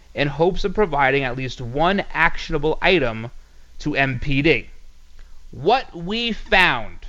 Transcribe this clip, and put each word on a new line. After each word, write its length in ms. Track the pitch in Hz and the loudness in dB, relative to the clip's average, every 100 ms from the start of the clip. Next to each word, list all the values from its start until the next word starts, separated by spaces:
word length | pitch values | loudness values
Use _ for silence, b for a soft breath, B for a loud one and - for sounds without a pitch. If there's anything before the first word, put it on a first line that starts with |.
| b | b
in 120 | - 143 | -2 -2
hopes 380 | 139 170 180 | 2 2 2
of 100 | 196 | 0
providing 500 | 190 202 143 135 139 | 0 0 2 2 2
at 120 | 135 131 | 0 -4
least 240 | 131 - | -6 -8
one 420 | 120 139 170 196 - | -6 0 2 2 -2
actionable 680 | 147 160 - - 160 151 - | 2 2 2 -2 -2 0 2
item 500 | 175 185 123 110 117 - b b b - | 4 4 2 -2 -8 -12 b b b -8
to 140 | 156 | -2
M 240 | 139 135 123 | 0 0 0
P 240 | - 135 | 0 2
D. 280 | 156 120 - - - - - b b b b | 4 2 0 -14 -18 -20 -20 b b b b
What 420 | 120 151 254 - | -4 2 2 0
we 380 | 170 170 226 240 | -8 -6 -2 -2
found, 680 | 214 - 202 175 127 101 - | -4 2 4 4 2 -4 -10